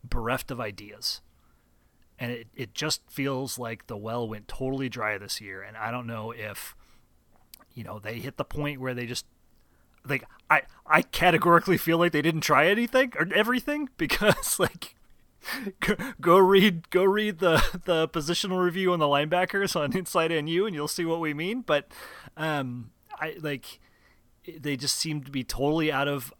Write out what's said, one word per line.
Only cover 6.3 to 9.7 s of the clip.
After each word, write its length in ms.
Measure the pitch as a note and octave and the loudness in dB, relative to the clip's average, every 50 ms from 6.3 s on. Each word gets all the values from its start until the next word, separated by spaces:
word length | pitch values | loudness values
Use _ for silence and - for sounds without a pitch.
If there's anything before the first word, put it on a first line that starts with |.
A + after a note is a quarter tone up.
if, 420 | A#2 A#2 G#2+ G#2+ G2+ - - - - - - _ - _ _ _ _ _ _ _ _ _ _ _ - _ - _ | -10 -10 -10 -10 -10 -12 -14 -16 -18 -20 -20 _ -20 _ _ _ _ _ _ _ _ _ _ _ -20 _ -20 _
you 120 | _ B2+ A2 | _ -14 -14
know, 140 | - G2+ G#2+ | -12 -12 -10
they 200 | G2+ G#2+ A#2 A#2 | -10 -10 -8 -8
hit 180 | G#2+ C#3 - | -8 -10 -6
the 80 | - C#3+ | -8 -8
point 360 | _ - D3 D3 D3 D3 C3 | _ -4 -4 -4 -4 -6 -6
where 120 | C3 C3 | -6 -6
they 140 | B2+ B2 B2 | -4 -6 -6
just, 180 | A2+ B2 - - _ _ _ _ _ _ _ _ _ | -6 -6 -8 -10 _ _ _ _ _ _ _ _ _